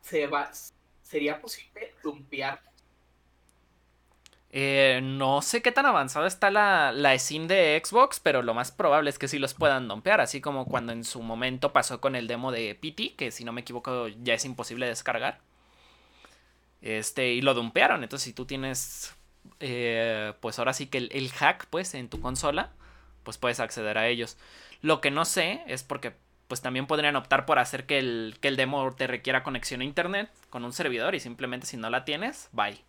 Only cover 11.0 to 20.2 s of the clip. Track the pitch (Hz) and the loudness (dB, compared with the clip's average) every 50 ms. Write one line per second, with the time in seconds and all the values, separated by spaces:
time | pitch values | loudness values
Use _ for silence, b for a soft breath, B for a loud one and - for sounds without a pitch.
11 | 113 - - 123 113 113 113 113 123 127 127 127 - 143 - 143 123 - 131 120 | -8 -10 -10 -10 -8 -8 -6 -4 -4 -4 -4 0 -2 2 4 4 2 2 -4 -2
12 | - 135 131 123 117 110 120 120 123 131 127 117 117 104 104 - - 156 151 - | -2 -2 -2 -2 -4 -4 -6 -4 -4 -4 -4 -4 -4 -6 -8 -8 -10 -12 -8 -6
13 | 220 - - - 147 120 - - 120 117 113 123 120 - 120 123 - 135 127 123 | -8 -8 -6 -8 -8 -8 -8 -8 -12 -10 -10 -10 -10 -10 -12 -10 -8 -6 -6 -4
14 | 120 110 101 113 120 123 117 110 - 131 127 - 117 - 117 120 127 123 113 - | -6 -6 -8 -6 0 0 0 0 0 -6 -6 -8 -8 -8 -6 -4 -4 -4 -4 -4
15 | - - 120 117 120 - - _ _ _ b b b b b b b b b b | -4 -2 -2 -2 -2 -4 -6 _ _ _ b b b b b b b b b b
16 | b b b b b b b b b b b b b _ _ _ - 113 110 107 | b b b b b b b b b b b b b _ _ _ -8 -6 -6 -4
17 | 110 - - - 131 123 120 123 131 139 131 120 117 113 - 175 - 381 - 175 | -4 -6 -2 0 0 2 2 2 4 2 2 2 0 -2 2 4 4 4 4 2
18 | 123 110 - 139 - 127 110 - 127 - 139 135 135 135 131 127 - - - - | -2 -6 -8 -8 -8 -8 -8 -12 -10 -8 -8 -6 -6 -6 -6 -6 -8 -8 -10 -12
19 | - - - _ _ _ _ _ _ - _ _ - 135 123 120 120 117 113 113 | -14 -14 -16 _ _ _ _ _ _ -20 _ _ -8 -6 -4 -2 -2 0 0 0
20 | 113 117 110 107 | 0 0 0 -2